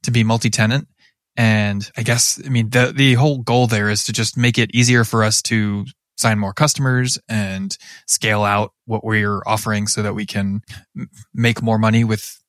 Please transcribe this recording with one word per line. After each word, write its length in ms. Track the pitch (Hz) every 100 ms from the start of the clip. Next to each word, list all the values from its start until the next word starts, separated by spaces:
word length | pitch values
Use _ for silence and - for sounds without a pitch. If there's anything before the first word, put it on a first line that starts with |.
to 80 | -
be 120 | 120 110
multi-tenant. 600 | 117 117 - 110 131 - _ _ _ _ -
And 540 | 113 107 104 101 104 -
I 60 |
guess, 360 | 117 120 - - -
I 40 |
mean, 200 | 123 110
the, 220 | 123 123 135
the 180 | 135 120
whole 240 | 147 139
goal 260 | 117 123 123
there 240 | 107 104
is 140 | 104
to 100 | -
just 240 | 110 110 -
make 220 | 123 120
it 100 | 113 120
easier 280 | 120 123
for 200 | 113 113
us 180 | 110 110
to 420 | - 113 104 101 101 - _ -
sign 200 | 117 107
more 160 | 98
customers 640 | - 151 - 135 127 123 - -
and 480 | 113 101 95 98 - - - -
scale 360 | - 110 104
out 300 | 104 104 107 _ -
what 180 | 110
we're 380 | 110 110 104 101 -
offering 400 | 110 - 104 104
so 160 | -
that 100 | 104
we 140 | 107 104
can 340 | 104 98 101 - - _ -
m-, 140 | - - -
make 280 | - 117 113
more 160 | 113 110
money 240 | 110 113
with 360 | 113 107 - -